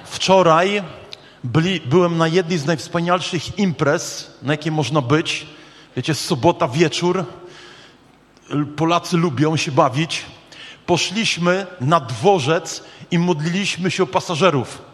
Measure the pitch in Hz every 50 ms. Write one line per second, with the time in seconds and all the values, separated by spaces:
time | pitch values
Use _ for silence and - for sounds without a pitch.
0 | - - - - - - 190 190 180 175 156 160 185 202 202 208 185 156 - -
1 | - - - - - - - - - 123 113 156 160 190 190 165 - 127 143 180
2 | 175 170 170 165 165 160 160 185 180 165 185 170 135 170 170 - - - - 175
3 | 170 175 180 185 - - - 151 - - - - 202 185 143 - 160 143 151 175
4 | - - - - - - - - - 131 151 151 - 165 156 156 147 113 151 156
5 | 127 120 147 156 170 - - - - - - - - - - - - _ - 131
6 | - - 147 - - - 175 127 117 170 165 - 170 143 117 156 170 151 - -
7 | 170 180 175 190 175 - - - - - - - - - - - - - - _
8 | _ _ _ _ _ _ _ _ _ - 139 143 147 135 147 147 165 165 170 170
9 | 170 - 175 170 170 180 131 117 151 156 160 151 - 170 131 151 160 135 120 143
10 | 165 156 - - - - - - - - - - - - - - _ - 180 165
11 | - - 185 220 220 - - 160 175 175 180 190 196 - - - 127 139 170 165
12 | 135 110 123 104 110 202 196 180 120 139 160 180 - - - - - - - -
13 | - - 175 170 170 180 175 147 151 170 170 196 202 - - 165 180 185 - -
14 | 185 - - 175 - - 175 139 190 180 151 135 110 - - - - -